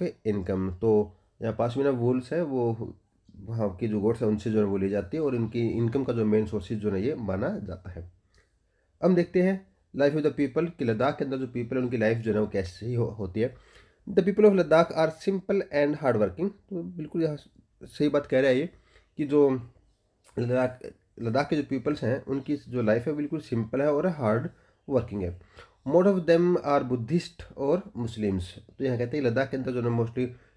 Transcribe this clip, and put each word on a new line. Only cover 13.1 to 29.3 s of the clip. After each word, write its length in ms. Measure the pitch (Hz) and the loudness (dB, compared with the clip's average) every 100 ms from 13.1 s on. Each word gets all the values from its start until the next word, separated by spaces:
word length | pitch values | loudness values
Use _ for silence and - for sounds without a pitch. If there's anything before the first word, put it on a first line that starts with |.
| - | -4
होती 200 | 95 107 | -6 -2
है। 160 | 117 - - - - _ - | -2 -4 -20 -20 -20 _ -2
The 120 | 190 | 0
people 220 | 185 202 214 | 2 6 6
of 60 | |
Ladakh 360 | 196 160 156 165 160 | 6 6 4 4 2
are 140 | 160 - - | -2 -2 -4
simple 320 | 190 - 202 - 147 | -2 -2 -2 0 0
and 160 | 147 147 | 0 0
hard 200 | 147 113 | 0 2
working। 340 | 101 92 190 | 0 0 -6
तो 340 | - _ 185 | -6 _ -10
बिल्कुल 400 | 175 175 151 175 | -8 -10 -6 -2
यहाँ 140 | 160 147 - _ _ _ | -2 -4 -12 _ _ _
सही 260 | - - 147 | -16 -2 0
बात 160 | 143 143 | 2 2
कह 140 | 131 | 2
रहा 100 | 135 | 4
है 80 | 127 | 2
ये 120 | 170 - _ _ _ - | 0 -8 _ _ _ -6
कि 80 | 147 | 0
जो 460 | 147 143 131 120 - _ _ _ _ _ - | 4 4 2 -6 -20 _ _ _ _ _ -6
लद्दाख, 400 | 120 123 127 - - - _ - | -2 0 0 -4 -16 -20 _ -8
लद्दाख 300 | 117 123 147 | -2 -2 0
के 60 | 151 | -2
जो 80 | |
पीपल्स 400 | 143 135 131 151 | -2 -4 -4 -2
हैं 220 | 113 127 - | -2 -2 -2
उनकी 300 | 135 135 143 | -6 -4 -6
जो 260 | - 123 | -4 -2
लाइफ 260 | 110 113 120 | 2 2 0
है 60 | |
बिल्कुल 260 | 147 147 160 | -4 -4 -6
सिंपल 420 | - 117 110 131 | -4 -4 -2 0
है 120 | 147 | 2
और 140 | 147 180 | 2 0
हार्ड 420 | 156 113 113 170 - _ _ - | 0 0 0 -2 -10 _ _ -4
वर्किंग 320 | 131 - 101 | -2 -2 -4
है। 200 | 90 90 - - - _ - | -6 -8 -16 -20 -20 _ 2
Most 200 | 160 185 | 4 4
of 180 | 190 165 | 4 4
them 320 | 165 175 175 147 | 4 4 2 2
are 220 | 143 131 | 0 2
Buddhist 640 | 127 107 170 - - - - | -2 0 -2 -2 -10 -16 -4
और 340 | 139 175 - 113 | 0 0 -2 -8
Muslims। 460 | 117 113 104 95 90 - - - | -8 -2 -2 -2 -4 -12 -20 -6
तो 60 | |
यहाँ 140 | 135 120 | -2 -2
कहते 200 | 117 151 | -2 0
हैं 60 | |
लद्दाख 280 | 131 | 0